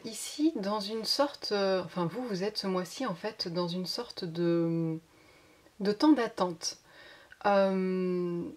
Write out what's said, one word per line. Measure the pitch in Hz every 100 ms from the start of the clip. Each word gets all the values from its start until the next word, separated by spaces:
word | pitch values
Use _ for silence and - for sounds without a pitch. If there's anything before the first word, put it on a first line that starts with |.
ici | 226 208 - - 302 320
dans | 196 214
une | 196 220
sorte, | 208 - 285 - -
euh, | 208 196 190
enfin | 175 - 170
vous, | 190 254
vous | 190
êtes | 196 214
ce | 202
mois-ci | 185 180 - 262
en |
fait | 170 214 220 190
dans | 170 175
une | 175 175
sorte | - 240 -
de, | 175 165 170 170 165 165 165 160 - - - - - - - _
de | 202
temps | 208 302
d'attente. | 277 226 - 180 170 - - - - - - - - 208
Euh, | 202 196 190 185 185 180 180 175 175 175